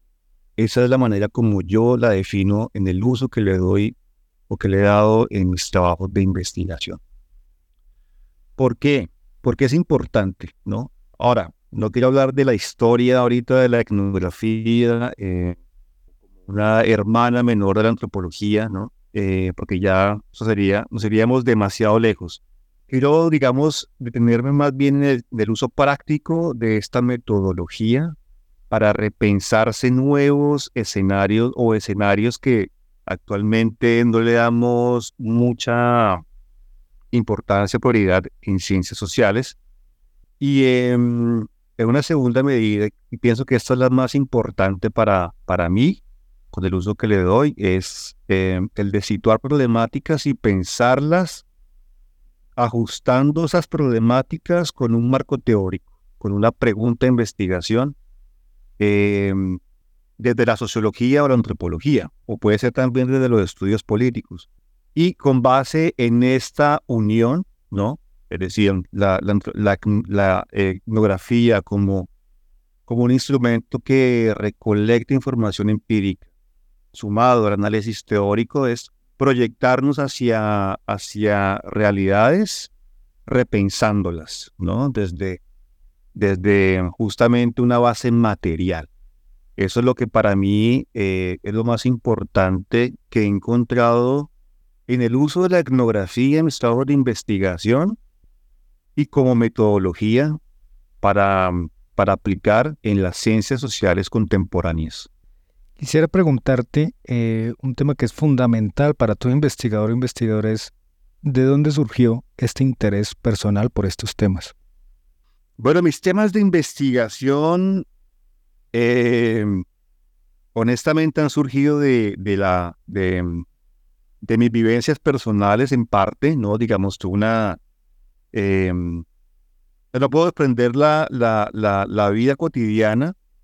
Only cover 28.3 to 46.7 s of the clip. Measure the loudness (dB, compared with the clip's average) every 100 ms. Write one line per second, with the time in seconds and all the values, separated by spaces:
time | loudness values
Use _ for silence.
28.3 | -20 _ _ -6 0 2 0 -2 0 0
29.3 | 2 2 0 0 0 0 0 2 2 2
30.3 | 2 0 -2 -4 -8 -6 -2 0 0 2
31.3 | 2 0 0 0 0 -2 -2 0 2 0
32.3 | -2 0 0 0 _ _ _ -10 -10 -6
33.3 | -4 0 0 0 0 0 2 2 2 2
34.3 | 2 2 0 0 0 0 -2 -6 -10 -4
35.3 | 0 0 -2 -2 0 2 2 2 0 -6
36.3 | -20 -20 _ -20 -20 _ -20 _ -2 -2
37.3 | -4 -2 0 0 0 2 2 4 2 0
38.3 | _ -4 -4 0 -2 -2 -6 -6 0 2
39.3 | 2 -4 -10 _ -20 _ _ _ _ _
40.3 | -6 0 4 4 4 2 2 0 0 -2
41.3 | -2 -4 _ _ -4 0 0 0 0 0
42.3 | 0 0 2 0 0 -2 -6 -16 -4 0
43.3 | 0 0 -2 0 0 2 2 0 -2 -2
44.3 | -2 -2 0 -2 -2 -4 0 2 2 0
45.3 | -8 -6 -2 0 2 0 -2 -8 -20 _
46.3 | _ _ -6 -4